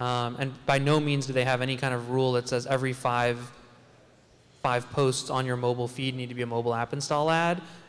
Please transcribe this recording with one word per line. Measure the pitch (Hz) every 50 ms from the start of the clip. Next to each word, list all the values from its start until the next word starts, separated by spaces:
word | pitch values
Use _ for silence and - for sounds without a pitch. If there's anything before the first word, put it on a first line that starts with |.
um, | 123 123 123 120 120 117 120
and | 139 135 135 131 - -
by | - 139 139
no | 139 143 151 156
means | 151 147 143 139 127
do | 131
they | 127 127 123
have | 131 131 123
any | 127 131 131
kind | 123 131 127 127
of | 120 120 120
rule | 127 131 131 127 123
that | 123 120 -
says | 131 120 123
every | 139 135 127 131 131 127
five, | 127 - 127 120 120 120 120 120 120 123 123 - - - - - - - - - - - - _ _ _ _ _ _ _ _ - -
five | - 135 123 123 120 -
posts | - 147 139 131 127 - - -
on | 139 127 131
your | 127 123
mobile | 123 123 123 123 123 120
feed | 120 - 135 131 135 127
need | 127 123 123
to | 120
be | 123 120
a |
mobile | 120 117 117 117 120 117
app | 113 117 - -
install | 143 139 - 151 147 151 160
ad. | 160 165 170 170 175 180 - - - - -